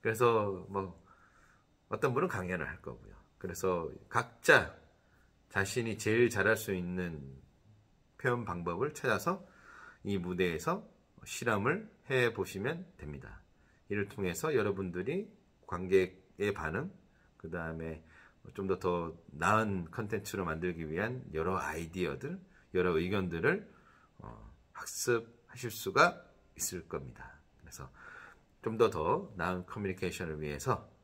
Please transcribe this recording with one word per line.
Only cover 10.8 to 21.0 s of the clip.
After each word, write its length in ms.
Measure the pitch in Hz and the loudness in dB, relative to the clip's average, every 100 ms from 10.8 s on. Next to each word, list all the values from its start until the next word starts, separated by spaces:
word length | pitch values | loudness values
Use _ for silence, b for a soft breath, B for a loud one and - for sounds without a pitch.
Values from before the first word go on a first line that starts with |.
| - - _ - | -4 -20 _ -20
실험을 680 | - - 120 104 110 180 - - - | -12 -4 0 2 2 0 -4 -20 0
해보시면 760 | 131 120 110 92 98 113 165 185 - | 4 4 2 -4 -2 -4 -4 -10 -14
됩니다. 460 | 76 71 - 50 - b b b _ | -10 -10 -12 -18 -20 b b b _
이를 200 | 104 101 | -2 -2
통해서 460 | - 92 85 - | -2 -2 0 2
여러분들이 760 | 135 104 95 95 87 98 175 220 - _ _ - | 2 2 0 -2 -2 -2 -2 -4 -14 _ _ -8
관객의 880 | 87 92 95 92 - _ - 101 | -6 4 6 6 -2 _ -2 -2
반응, 380 | 98 80 90 175 - - b b _ | 0 -2 -2 -4 -10 -20 b b _
그 140 | 82 | -8
다음에 540 | 85 82 80 80 80 B B B B - | -6 -6 -6 -6 -8 B B B B -16
좀 120 | - 95 | -8 -2
더, 120 | 92 | 0
더 380 | 92 87 85 80 - | 2 2 -2 -8 -16
나은 640 | 73 87 107 110 98 82 | 0 4 4 4 -2 -4
컨텐츠로 540 | - 107 107 - 98 | -6 -4 -4 -4 -4
만들기 460 | 87 80 90 82 78 | -2 0 -2 -2 -4
위한 340 | 80 | -2